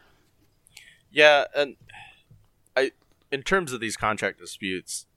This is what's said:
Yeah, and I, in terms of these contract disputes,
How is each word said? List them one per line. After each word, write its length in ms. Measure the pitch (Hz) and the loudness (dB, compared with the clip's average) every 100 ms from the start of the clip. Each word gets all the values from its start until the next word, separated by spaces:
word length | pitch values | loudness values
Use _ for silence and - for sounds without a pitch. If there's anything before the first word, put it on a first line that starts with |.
| _ _ _ _ _ _ _ - - _ _ | _ _ _ _ _ _ _ -20 -20 _ _
Yeah, 340 | 143 151 147 - | 4 6 6 2
and 220 | 139 143 - - - - - _ - _ _ _ - | -2 -4 -6 -20 -20 -20 -20 _ -20 _ _ _ -2
I, 160 | 135 - _ _ - | -2 -4 _ _ -10
in 100 | 139 | -8
terms 300 | - 190 160 | 0 0 0
of 80 | 123 | -4
these 160 | 110 - | -6 -4
contract 420 | 113 104 101 - | -4 -2 -4 -6
disputes, 680 | 87 - 98 92 - - - | -14 -10 -6 -6 -8 -12 -14